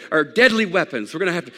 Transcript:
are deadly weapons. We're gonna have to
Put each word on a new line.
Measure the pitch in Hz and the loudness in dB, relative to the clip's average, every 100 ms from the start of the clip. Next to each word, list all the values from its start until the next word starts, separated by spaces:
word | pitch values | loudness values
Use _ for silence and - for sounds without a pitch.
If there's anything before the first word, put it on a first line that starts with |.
| - | -2
are | 156 | -2
deadly | 147 214 254 220 202 | 0 4 4 4 0
weapons. | 180 156 120 104 | -2 -2 -4 -6
We're | 160 | -4
gonna | 185 | -2
have | 170 | -2
to | - | -6